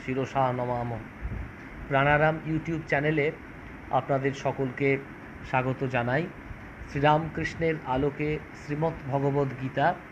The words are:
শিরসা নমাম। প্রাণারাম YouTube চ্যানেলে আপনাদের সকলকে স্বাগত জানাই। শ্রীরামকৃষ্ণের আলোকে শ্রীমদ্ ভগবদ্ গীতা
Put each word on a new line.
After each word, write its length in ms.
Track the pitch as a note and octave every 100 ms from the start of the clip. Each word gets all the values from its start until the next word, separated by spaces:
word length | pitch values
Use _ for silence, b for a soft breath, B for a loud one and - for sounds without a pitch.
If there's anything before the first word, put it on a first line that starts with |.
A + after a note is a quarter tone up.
| -
শিরসা 460 | C3 B2+ C3+ C3
নমাম। 460 | B2 B2 A#2+ A#2+ A2+ - - - - - - - - -
প্রাণারাম 500 | C#3 C#3+ D3 D#3 D#3+ D3+
YouTube 320 | D#3+ D#3 E3 D#3+
চ্যানেলে 440 | C#3+ D3 D#3 C#3+ - - - - - -
আপনাদের 420 | C3+ C3+ C#3 C3+
সকলকে 680 | C#3 C#3 C3 C3+ B2 C#3 C#3 C#3 - - - -
স্বাগত 380 | C3 B2+ B2 C3+
জানাই। 400 | B2 A#2+ C3+ F3+ - - - - - -
শ্রীরামকৃষ্ণের 840 | C#3+ C#3+ D3+ D#3+ E3 D#3 - E3 D#3 C3
আলোকে 520 | C3 C#3+ C#3+ D3+ D3+ - -
শ্রীমদ্ 460 | - D3 D#3+ D#3 C3+
ভগবদ্ 520 | C#3 C#3 C#3+ C3+ A#2+
গীতা 320 | C3 C#3+ D#3 F3+ -